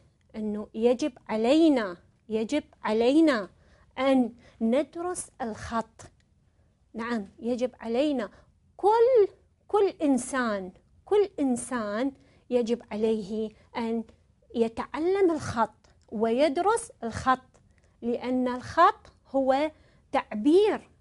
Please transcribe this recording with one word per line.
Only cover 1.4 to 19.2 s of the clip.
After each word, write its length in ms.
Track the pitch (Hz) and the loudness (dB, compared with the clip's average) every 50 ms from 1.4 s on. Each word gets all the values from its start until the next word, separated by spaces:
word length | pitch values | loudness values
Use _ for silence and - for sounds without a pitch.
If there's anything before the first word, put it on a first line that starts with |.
| 226 233 285 320 339 320 285 247 220 185 175 - _ _ _ _ _ - | 2 2 4 6 6 6 4 2 0 -4 -8 -12 _ _ _ _ _ -8
يجب 340 | 220 220 226 208 294 302 302 _ _ _ - | -6 -6 -4 -2 -4 -4 -4 _ _ _ -4
علينا 680 | 208 220 220 226 247 277 320 330 311 262 220 190 - _ _ _ _ _ _ _ _ _ - | -2 0 2 2 4 4 6 4 4 4 0 -4 -8 _ _ _ _ _ _ _ _ _ -2
أن 360 | 262 269 269 262 247 214 - - _ - _ _ | 0 2 4 2 2 0 -4 -14 _ -20 _ _
ندرس 720 | 233 226 233 277 302 294 - 339 339 359 359 - - - _ _ 262 | -2 0 0 0 -2 -2 -6 -8 -6 -6 -6 -8 -10 -14 _ _ -10
الخط. 600 | 226 208 - - - 233 226 214 - _ _ - - _ _ _ _ _ _ _ _ _ _ _ _ _ _ _ _ _ | -10 -8 -10 -10 -6 -6 -6 -6 -6 _ _ -20 -20 _ _ _ _ _ _ _ _ _ _ _ _ _ _ _ _ _
نعم، 340 | 214 226 233 240 226 196 190 _ - | -10 -8 -6 -6 -6 -8 -10 _ -10
يجب 320 | - 226 247 226 247 247 - _ | -6 -6 -4 -2 -4 -6 -6 _
علينا، 500 | - 226 233 240 294 311 294 247 214 190 - - _ _ _ _ _ _ _ | -10 -4 -2 0 0 0 0 -2 -4 -6 -10 -20 _ _ _ _ _ _ _
كل، 520 | - - 392 427 466 466 494 539 466 403 - - _ _ _ _ _ _ _ | -2 0 2 4 4 4 6 6 4 4 2 0 _ _ _ _ _ _ _
كل 200 | - 415 403 370 - - 330 | 0 2 2 2 0 -2 0
إنسان، 680 | 285 269 247 254 - - 262 247 226 208 196 185 180 - _ _ _ _ _ _ | 2 2 0 0 -4 -4 -2 -2 -2 -4 -4 -6 -10 -14 _ _ _ _ _ _
كل 240 | - 381 415 403 - - - | 0 2 2 2 0 -2 -2
إنسان 720 | 294 262 247 240 240 - 262 240 214 208 202 214 262 277 269 _ _ _ _ _ _ _ | 0 0 0 -2 -4 -6 -6 -6 -4 -4 -4 -4 -4 -4 -6 _ _ _ _ _ _ _
يجب 320 | 247 247 240 214 233 226 - _ | -2 0 0 0 -2 -4 -4 _
عليه 600 | 220 208 220 220 226 220 196 175 220 214 220 214 - _ _ _ - | -6 -2 0 0 0 -2 -4 -6 -6 -6 -6 -8 -10 _ _ _ -8
أن 280 | - 233 226 226 233 220 - - _ _ _ _ _ _ _ - | -6 -4 -4 -4 -6 -6 -10 -16 _ _ _ _ _ _ _ -2
يتعلم 760 | 240 226 226 226 - 240 - - 277 320 359 381 403 392 339 | -2 -2 -2 -2 -8 -12 -8 -6 -4 -2 -2 0 2 2 2
الخط 440 | 330 285 - - - 233 226 220 - _ _ _ _ _ _ _ | 0 -2 -6 -6 -2 -2 -2 -2 -2 _ _ _ _ _ _ _
ويدرس 840 | - 208 220 226 226 247 294 320 269 349 349 392 453 466 - - - _ - | -6 -2 -2 0 2 2 2 2 2 0 0 0 0 0 -4 -8 -16 _ -10
الخط، 580 | 226 220 - - 262 262 254 - _ _ _ _ _ _ _ _ _ _ _ - | -8 -8 -4 0 0 0 0 -2 _ _ _ _ _ _ _ _ _ _ _ -6
لأن 460 | 233 240 - - 240 254 254 254 254 | -4 -4 -4 -4 -4 -2 -2 -2 -2
الخط 640 | 247 254 233 - - - 339 381 427 - _ - _ _ | -4 -6 -10 -6 2 4 4 4 4 0 _ -20 _ _